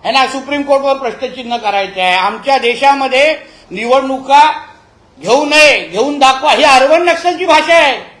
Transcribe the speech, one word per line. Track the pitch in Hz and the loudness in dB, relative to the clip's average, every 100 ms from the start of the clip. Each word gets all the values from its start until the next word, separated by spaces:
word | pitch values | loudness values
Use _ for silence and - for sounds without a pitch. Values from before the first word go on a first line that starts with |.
है | 185 | -4
ना? | 262 254 | -2 -2
सुप्रीम | 269 262 285 | -4 -6 -6
कोर्टवर | 277 277 277 | 0 0 0
प्रश्नचिन्ह | 269 254 220 262 254 240 233 | -4 -4 -8 -10 -10 -8 -6
करायचं | 214 202 196 185 | -4 -4 -4 -4
आहे. | 185 185 | 0 0
आमच्या | 190 220 226 269 | -2 -4 -2 0
देशामध्ये | 233 240 277 277 269 254 277 302 - - _ | 0 0 2 2 0 0 0 -2 -10 -20 _
निवडणुका | 185 233 262 262 269 262 285 302 - - - _ _ _ _ | -10 0 0 0 -6 2 4 4 0 -12 -20 _ _ _ _
घेऊ | 160 254 294 | -2 0 2
नये, | 302 302 240 160 | 2 4 2 -4
घेऊन | 175 262 294 | -4 -2 2
दाखवा, | 262 262 302 | 2 2 0
ही | - | 2
अर्बन | 294 262 269 320 349 | 4 4 4 2 2
नक्सलची | 330 349 349 359 | 0 -2 -4 0
भाषा | 311 311 | 0 4
आहे. | 330 294 233 - - | 2 2 -2 -10 -20